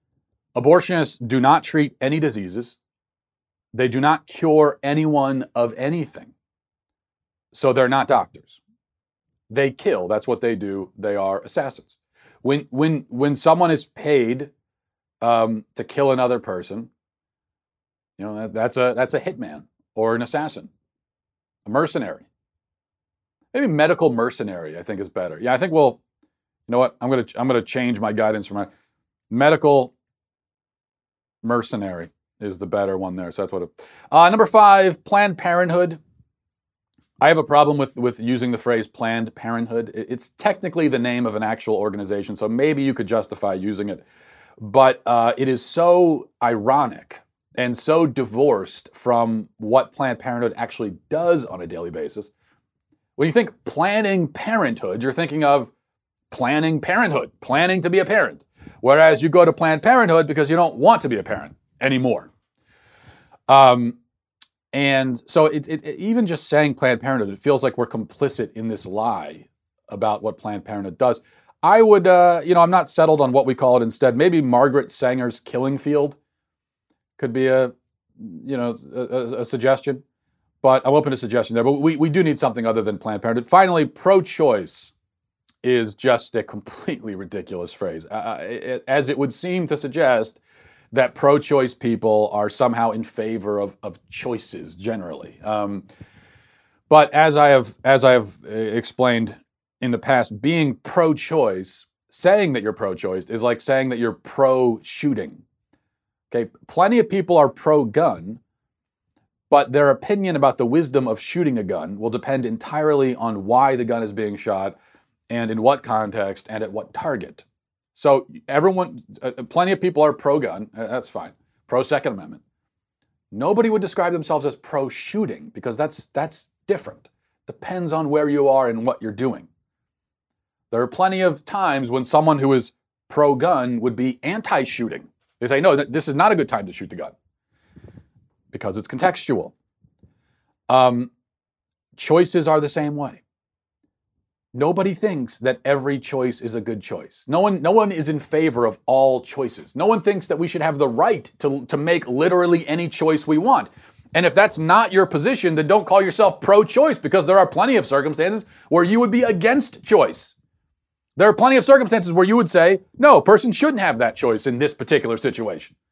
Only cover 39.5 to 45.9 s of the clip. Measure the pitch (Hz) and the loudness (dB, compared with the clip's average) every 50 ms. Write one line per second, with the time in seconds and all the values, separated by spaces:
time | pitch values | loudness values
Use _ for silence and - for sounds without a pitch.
39.5 | 117 117 117 113 113 113 113 107 - 107 - - 123 120 - - _ - - 208 | -6 -6 -6 -6 -6 -6 -6 -8 -10 -12 -10 -10 -10 -12 -12 -18 _ -4 -4 -4
40.5 | 196 202 190 170 165 170 156 143 131 120 120 123 120 120 120 113 104 107 110 107 | -2 -4 -6 -8 -4 -2 -2 0 0 -2 -2 -2 -4 -2 -4 -4 -4 -4 -4 -4
41.5 | 113 - - 113 110 95 104 107 98 104 101 95 104 101 95 - 101 - 107 110 | -6 -6 -4 -4 -4 -2 -2 -4 -6 -6 -8 -6 -6 -6 -6 -8 -8 -6 -6 -4
42.5 | 113 123 143 156 151 139 135 135 123 - 107 92 113 110 98 - 101 - 107 101 | -2 0 0 0 0 0 -2 -4 -4 -4 -4 -2 -2 -4 -4 -4 -8 -6 -6 -4
43.5 | 95 95 95 104 104 95 104 101 90 - _ _ _ _ _ _ _ _ _ _ | -4 -4 -6 -6 -6 -6 -8 -8 -10 -12 _ _ _ _ _ _ _ _ _ _
44.5 | _ - 110 101 101 135 131 131 127 - - 120 120 117 117 120 117 123 131 131 | _ -18 -8 0 4 4 6 6 4 2 0 0 2 2 2 0 0 -2 -2 -2
45.5 | 127 120 - - - 170 170 175 | -2 -4 -4 -6 -2 0 4 4